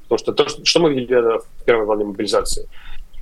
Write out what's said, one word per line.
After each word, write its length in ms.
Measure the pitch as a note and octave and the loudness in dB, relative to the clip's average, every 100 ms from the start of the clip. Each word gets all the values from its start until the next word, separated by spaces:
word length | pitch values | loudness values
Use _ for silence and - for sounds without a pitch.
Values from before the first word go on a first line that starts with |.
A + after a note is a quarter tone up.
Потому 160 | - A#2 | -2 -2
что 140 | - | 2
то, 160 | G#2+ C#3+ | 0 0
что, 140 | - - | -2 0
что 140 | E3 | 2
мы 120 | E3+ | 4
видели 460 | C3 A#2+ B2 A#2 A2+ | 2 2 2 4 0
в 260 | - - | -4 -4
первой 220 | - A#2 G#2+ | 0 2 2
волне 180 | G#2+ | 0
мобилизации, 600 | G#2 G2 G2+ A2 - - - - - - - - | -2 -4 0 0 2 -2 -4 -10 -6 -6 -6 -10